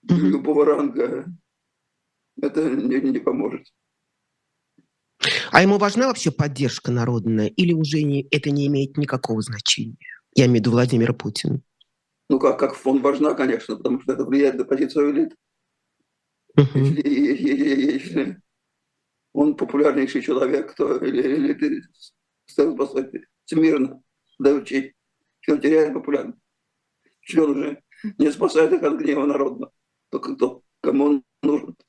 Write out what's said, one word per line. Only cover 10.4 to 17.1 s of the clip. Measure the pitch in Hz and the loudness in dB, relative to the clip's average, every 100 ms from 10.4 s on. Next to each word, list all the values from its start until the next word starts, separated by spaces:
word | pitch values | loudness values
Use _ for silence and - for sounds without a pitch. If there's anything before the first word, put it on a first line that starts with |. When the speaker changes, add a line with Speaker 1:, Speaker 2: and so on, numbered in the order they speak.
| 127 | 4
Speaker 1:
имею | 120 | 4
в | |
виду | 120 | 4
Владимира | 117 123 120 117 | 2 2 2 0
Путина. | 113 - 107 - 135 _ _ _ _ _ _ _ | -2 -8 -8 -4 -6 _ _ _ _ _ _ _
Speaker 2:
Ну | 135 | 2
как, | 135 - | 2 2
как | 135 | -2
фон | - 131 135 | -2 0 2
важна, | 131 135 147 | 2 2 0
конечно, | - 127 113 - 107 | 0 0 -2 -4 -6
потому | 139 123 | -4 -4
что | - | -4
это | 135 | -4
влияет | 135 135 143 127 | 0 2 2 2
на | |
позицию | - 135 160 151 147 | -2 -2 0 0 0
элит. | 143 165 - _ _ _ _ _ _ _ _ _ _ _ | 0 -2 -4 _ _ _ _ _ _ _ _ _ _ _
Speaker 1:
Мгм. | - 143 139 | 2 4 2
Speaker 2:
Если, | 139 151 | 0 0
если, | 143 | 0